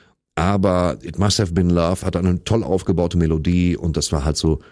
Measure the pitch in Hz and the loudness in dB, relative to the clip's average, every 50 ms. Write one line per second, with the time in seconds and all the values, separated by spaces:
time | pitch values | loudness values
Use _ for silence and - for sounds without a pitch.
0 | _ _ _ _ _ _ _ - 82 95 101 98 98 98 90 90 90 85 62 - | _ _ _ _ _ _ _ -2 0 0 2 2 2 2 2 2 0 0 -2 -6
1 | - 82 - - 98 104 - - 104 85 82 95 87 87 87 87 82 85 95 - | -10 -10 -4 -2 -2 0 0 0 -2 0 0 0 2 2 2 2 2 0 -2 -2
2 | - 92 - 85 92 90 90 85 - - 110 117 - - 95 90 - - 90 85 | -4 -4 -2 0 0 0 0 0 -2 -2 -2 0 0 0 -2 0 0 0 0 0
3 | 87 87 - 87 82 78 80 78 73 90 87 90 87 87 85 - - 82 73 80 | 0 0 0 0 2 2 0 0 0 0 2 2 2 2 0 0 -2 -4 -2 -2
4 | 76 - 82 76 73 78 71 - - 80 76 - - - | -2 -2 -2 -2 0 -2 -2 0 0 0 0 -2 -4 -12